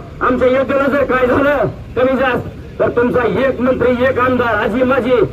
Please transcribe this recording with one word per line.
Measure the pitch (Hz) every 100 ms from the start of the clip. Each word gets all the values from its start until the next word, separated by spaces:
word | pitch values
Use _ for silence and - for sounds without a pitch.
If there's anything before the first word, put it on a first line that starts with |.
| - -
आमच्या | - 254 247
योद्धेला | 269 269 277 277
जर | 285
काय | 254 254 247
झालं | 262 277 294 - - - 233
कमी | 262 247
जास्त | - - - - - -
तर | 220
तुमचा | 240 247 247 226 190
एक | 269 247
मंत्री, | 254 254 240 247
एक | 262 254
आमदार, | 254 247 240 214
आजी | 226 226
माजी | 254 262 233 240 -